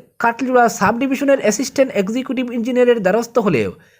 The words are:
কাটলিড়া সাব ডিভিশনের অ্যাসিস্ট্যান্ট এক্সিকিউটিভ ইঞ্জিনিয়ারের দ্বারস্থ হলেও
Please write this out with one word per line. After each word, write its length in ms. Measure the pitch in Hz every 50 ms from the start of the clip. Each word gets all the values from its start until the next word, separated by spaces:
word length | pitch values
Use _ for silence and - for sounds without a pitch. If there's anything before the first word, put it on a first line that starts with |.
| - _ _ -
কাটলিড়া 500 | - 233 226 - 269 247 254 247 240 220
সাব 280 | - - 202 190 226 233
ডিভিশনের 420 | 277 262 269 - 285 269 277 262
অ্যাসিস্ট্যান্ট 520 | - 214 208 - 262 - - - 262 262 -
এক্সিকিউটিভ 580 | 202 190 190 226 262 - - 247 254 254 240
ইঞ্জিনিয়ারের 500 | 233 240 220 254 247 247 247 240 240 226
দ্বারস্থ 380 | 185 185 190 233 226 - - 247
হলেও 320 | 220 208 151 117 104 92 - - _ _ _